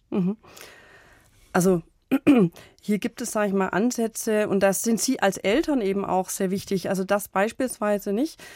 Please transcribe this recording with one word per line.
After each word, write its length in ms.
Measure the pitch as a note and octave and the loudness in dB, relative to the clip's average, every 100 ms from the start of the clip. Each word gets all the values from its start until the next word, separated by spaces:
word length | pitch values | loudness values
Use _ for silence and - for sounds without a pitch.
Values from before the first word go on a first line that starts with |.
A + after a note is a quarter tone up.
| - | -6
Mhm. 260 | - F3+ G#3+ - - - - - - - - _ _ - | -2 -2 -2 -10 -20 -20 -20 -20 -20 -20 -20 _ _ -4
Also, 300 | F#3 F3+ F3+ - _ - | 0 2 2 -2 _ -4
<clears throat> 440 | C4+ - B3+ F3 - - _ | 0 4 6 6 0 -20 _
hier 200 | - G#3 | -4 -2
gibt 200 | A#3+ - | -2 -6
es, 120 | A3+ | -6
sag 160 | A3 G#3 | -2 0
ich 40 | |
mal, 140 | G3 F#3+ | 0 0
Ansätze 800 | - A#3+ A#3+ A3+ - - G#3+ G#3+ | 0 0 0 -4 -4 -2 0 2
und 120 | G3 | 2
das 200 | G3 F#3+ | 2 2
sind 180 | A3+ A3+ | 0 0
Sie 180 | - B3+ | 0 0
als 200 | G3 F#3+ | 0 0
Eltern 420 | F#3+ A#3 D#4+ C#4 | 0 0 0 0
eben 240 | G3 G3 | 0 -2
auch 240 | G3 F#3 F#3 | -2 -2 -2
sehr 240 | - F#3+ | -4 -2
wichtig. 360 | F#3+ - F#3+ F#3+ | -2 -2 -4 -2
Also 140 | F#3+ | -4
das 240 | F#3 G3+ - | 0 -2 -2
beispielsweise 840 | F#3+ G#3 - B3+ - G#3 G#3 G3+ | -2 -2 -2 -6 -4 -2 -2 -2
nicht, 280 | G3+ D#4 - - | -2 -2 -6 -20